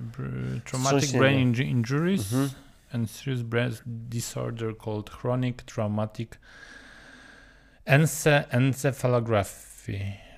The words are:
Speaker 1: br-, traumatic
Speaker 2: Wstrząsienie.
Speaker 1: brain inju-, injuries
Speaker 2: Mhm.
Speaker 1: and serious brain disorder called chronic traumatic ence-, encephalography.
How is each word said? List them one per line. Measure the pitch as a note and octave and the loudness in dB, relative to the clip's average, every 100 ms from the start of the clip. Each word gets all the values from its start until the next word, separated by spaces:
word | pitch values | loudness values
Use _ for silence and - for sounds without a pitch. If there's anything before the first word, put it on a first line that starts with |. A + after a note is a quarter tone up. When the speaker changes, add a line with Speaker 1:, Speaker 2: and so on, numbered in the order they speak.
| A#2 A#2 | -10 -10
Speaker 1:
br-, | C3 B2+ B2+ B2+ - | -8 -6 -6 -6 -6
traumatic | C3 C3+ C#3 | -2 2 4
Speaker 2:
Wstrząsienie. | D3 B2+ | 4 4
Speaker 1:
brain | C3+ C#3 B2+ | 4 6 4
inju-, | A#2 D3 | 2 0
injuries | C3 A#2 C#3+ E3+ G3 G2 | 0 0 0 0 0 0
Speaker 2:
Mhm. | B2 C#3 C3 - - _ | 0 0 -4 -16 -20 _
Speaker 1:
and | A#2+ A2+ | -6 -6
serious | - - B2+ | -6 -6 -6
brain | A#2 A#2 B2 A2 B2 | -2 -2 -2 -4 -10
disorder | A#2 A#2 A#2 - B2+ B2 A#2 A2+ A2 - | -12 -8 -6 -6 -6 -6 -6 -6 -6 -6
called | G#2+ G#2+ | -6 -8
chronic | - B2+ B2+ B2+ A#2+ - | -6 -2 0 -2 -4 -8
traumatic | - G#2+ G#2 G#2+ - A#2 - - - - - - - - - - - - - - _ - | -4 -2 -2 -4 -6 -12 -14 -20 -20 -20 -20 -20 -20 -20 -20 -20 -20 -20 -20 -20 _ 4
ence-, | C#3 D#3+ - D#3+ D3 D3+ | 6 6 2 4 4 4
encephalography. | B2 C3 B2+ C#3+ B2+ B2+ B2 A2+ G#2+ G2 - - - - G2+ G2 G2 - | 2 2 2 -2 0 2 2 2 2 2 -4 -20 -16 -10 -8 -8 -10 -16